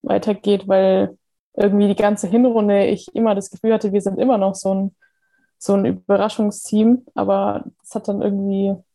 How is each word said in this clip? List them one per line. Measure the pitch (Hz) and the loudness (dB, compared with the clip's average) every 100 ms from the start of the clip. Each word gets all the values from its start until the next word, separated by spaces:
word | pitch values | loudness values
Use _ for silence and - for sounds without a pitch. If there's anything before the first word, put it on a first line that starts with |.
weitergeht, | - 196 214 196 208 196 190 | -2 -2 -2 -4 -2 -2 0
weil | 190 190 190 196 - _ _ _ - | 2 4 2 -2 -6 _ _ _ -2
irgendwie | 202 202 202 | 2 2 2
die | |
ganze | 196 208 208 185 | 2 0 0 0
Hinrunde | 226 247 226 208 202 190 | 2 2 2 2 2 2
ich | 202 - | -2 -6
immer | - 226 | -2 0
das | 202 196 | 0 -4
Gefühl | - 220 | -4 0
hatte, | 220 214 | 0 0
wir | 202 | -2
sind | 196 185 | -2 0
immer | 240 226 | 0 2
noch | 196 190 | 0 -2
so | 196 | -4
ein, | 190 196 _ _ _ _ _ _ _ | -2 -4 _ _ _ _ _ _ _
so | - | 0
ein | 202 | 0
Überraschungsteam. | 196 185 - 196 214 - 208 - - 214 220 247 - | 0 -4 0 0 0 -2 -4 -4 -2 2 4 2 0
Aber | - 196 196 202 202 - _ | -6 -2 0 0 -4 -10 _
es | - | -12
hat | 214 - | -10 -6
dann | 202 | -4
irgendwie | 208 202 196 196 196 190 _ | -2 -2 -2 -2 -2 -4 _